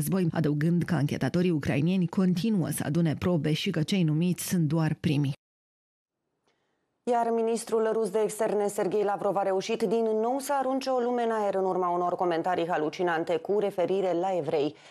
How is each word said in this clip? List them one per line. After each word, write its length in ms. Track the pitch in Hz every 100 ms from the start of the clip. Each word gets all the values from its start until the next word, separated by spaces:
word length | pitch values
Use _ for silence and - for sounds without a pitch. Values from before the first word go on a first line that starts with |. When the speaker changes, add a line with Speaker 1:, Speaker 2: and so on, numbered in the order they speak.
| 147 185 175
Speaker 1:
adăugând 520 | 165 151 147 160 175
că 120 | 131 156
anchetatorii 540 | 147 - 131 175 180
ucrainieni 580 | 156 131 131 160 190 170
continuă 600 | - 185 180 220 208 147
să 140 | - -
adune 300 | 156 165 -
probe 380 | 180 175 151
și 160 | 156 202
că 140 | 160
cei 200 | 151 196
numiți 440 | 160 151 180 170 -
sunt 200 | 185 151
doar 280 | 165 156 160
primii. 340 | - 143 139 143 _ _ _ _ _ _ _ _ _ _ _ _ _ _ _ _ -
Speaker 2:
Iar 180 | 240 233
ministrul 600 | 233 226 226 226 226 220
rus 160 | 220 214
de 100 | 214
externe, 440 | 208 - 220 202 202
Sergei 360 | 202 190 208
Lavrov, 320 | 202 196 208 190
a 60 |
reușit 420 | 196 190 190 226
din 200 | 226 226
nou 360 | 226 220 226 277
să 140 | 269 277
arunce 300 | 262 269 262
o 100 | 254
lume 240 | 240 247
în 80 | 233
aer 240 | 220 202 190
în 100 | 190
urma 240 | 180 180
unor 260 | 175 175 180
comentarii 520 | 180 165 170 175 170
halucinante 720 | 165 151 - 180 160 165 160
cu 220 | - 202
referire 540 | 202 196 170 190 185
la 240 | 170 190 180
evrei. 380 | 147 160 151 - -